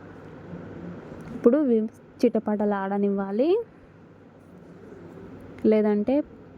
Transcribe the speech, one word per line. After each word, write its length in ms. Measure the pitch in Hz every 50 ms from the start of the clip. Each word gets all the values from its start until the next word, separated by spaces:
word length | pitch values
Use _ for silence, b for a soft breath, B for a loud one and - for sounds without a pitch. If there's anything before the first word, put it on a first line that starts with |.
| - - - - - - - - - - - - - - - - - - - - - - - - - - -
ఇప్పుడు 240 | 247 - 240 240 302 311 262
ఇవి 120 | 233 220 214 220 - - - - - - -
చిటపటలాడనివ్వాలి, 1300 | 233 - 220 - 220 214 202 214 208 208 196 190 190 202 202 202 202 202 196 196 196 196 214 262 330 370 466 453 - - - - - - - - - - - - - - - - - - - - - - - - - - - - - - - - - - - - - - - - 220
లేదంటే 460 | 214 214 208 208 208 208 208 254 262 294 294 - - - - - -